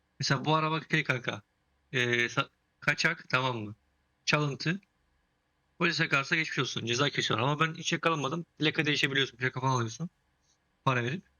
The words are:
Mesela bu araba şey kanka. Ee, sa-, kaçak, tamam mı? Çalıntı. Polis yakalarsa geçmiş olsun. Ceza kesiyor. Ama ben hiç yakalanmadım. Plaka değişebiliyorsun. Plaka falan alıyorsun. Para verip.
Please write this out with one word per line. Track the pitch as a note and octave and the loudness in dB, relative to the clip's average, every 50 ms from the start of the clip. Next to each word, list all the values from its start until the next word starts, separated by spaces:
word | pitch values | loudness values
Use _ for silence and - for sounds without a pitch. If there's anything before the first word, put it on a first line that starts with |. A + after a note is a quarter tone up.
| _ _ _ - | _ _ _ -4
Mesela | C#3 - C#3+ B2+ B2+ | -2 0 0 0 2
bu | D3 D#3 | 2 2
araba | D#3 D#3 D#3 D#3+ D#3 - - | 4 2 2 0 -2 -4 -2
şey | D#3+ D#3 C#3+ | -2 0 0
kanka. | - C3 B2 - B2 A2 G#2 - _ _ _ _ _ _ _ _ - | 0 -2 -4 -4 -6 -8 -8 -10 _ _ _ _ _ _ _ _ -4
Ee, | - B2+ B2 A#2+ A#2+ A#2+ A#2+ | 0 0 2 2 2 2 2
sa-, | A#2 - - C#3 - _ _ _ _ _ - | 0 0 -2 -4 -4 _ _ _ _ _ -6
kaçak, | - D3 D3 - - D#3+ E3+ - - - | -2 -2 0 2 0 0 -2 -2 -4 -2
tamam | - B2+ C3 C3 A#2+ | 0 0 0 0 -2
mı? | A2+ G#2+ G#2 G#2+ _ _ _ _ _ _ _ _ _ - | -4 -6 -8 -12 _ _ _ _ _ _ _ _ _ -4
Çalıntı. | - - D3+ D3+ C#3+ C#3 - - D#3 F3+ G3+ _ _ _ _ _ _ _ _ _ _ _ _ _ _ _ _ _ _ _ - | 0 2 2 2 0 -2 -2 -2 -4 -4 -4 _ _ _ _ _ _ _ _ _ _ _ _ _ _ _ _ _ _ _ -2
Polis | F3 E3+ D#3 C#3+ | -2 0 0 0
yakalarsa | E3 D3+ D3+ C#3 C3+ - F3 | 0 2 2 2 2 2 0
geçmiş | D#3+ D#3+ - - D3+ | 0 0 0 -2 -2
olsun. | B2+ - - G#2 G#2+ | -2 -2 -2 -4 -2
Ceza | A2+ A#2+ B2 C#3+ C#3 | 0 2 2 2 2
kesiyor. | - D3 - - A#2 G#2+ | 0 0 -2 0 0 2
Ama | A#2+ C#3+ D3+ D3 | 2 2 2 2
ben | D#3+ D#3+ E3 | 0 0 -2
hiç | F3 D#3+ - | -4 -4 -2
yakalanmadım. | E3+ D#3+ - E3 E3 D3 C3+ C3+ D#3+ E3+ E3 _ _ - | -2 0 0 0 0 0 -2 -2 -4 -4 -8 _ _ -2
Plaka | D3+ D#3 C#3+ - D3+ | -2 0 0 0 0
değişebiliyorsun. | D3+ D3 C3 - C#3 C3+ C#3 C3 B2 - | 0 2 2 0 0 2 2 0 0 -2
Plaka | A#2+ B2+ C3 - C3 | -4 -4 -4 -2 0
falan | B2 C3+ | 0 2
alıyorsun. | C3 B2 A#2 A2+ A2+ - E3 - _ _ _ _ _ _ _ _ _ _ _ _ _ _ - | 2 2 0 -2 -4 -8 -8 -10 _ _ _ _ _ _ _ _ _ _ _ _ _ _ 0
Para | C3+ C3 B2 | 0 2 2
verip. | A#2+ A#2+ D#3 G3 - _ _ | 0 -2 -4 -6 -10 _ _